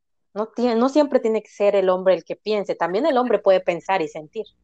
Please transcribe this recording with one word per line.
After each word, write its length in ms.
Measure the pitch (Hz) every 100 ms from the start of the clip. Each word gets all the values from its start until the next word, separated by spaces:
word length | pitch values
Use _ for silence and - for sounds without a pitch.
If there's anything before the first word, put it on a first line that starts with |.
| _ _ _
No 140 | 196 220
tie-, 240 | - 247 226
no 120 | 254
siempre 300 | 294 285 269
tiene 220 | 226 220
que 80 | -
ser 260 | - 233 196
el 120 | 185
hombre 240 | 185 190
el 100 | 180
que 120 | - 170
piense, 380 | 208 214 180
también 320 | 160 170 196 311
el 100 | 254
hombre 200 | 254 202
puede 220 | 196 185
pensar 420 | 185 170 - 190
y 60 | 151
sentir. 380 | 160 151 - 202 _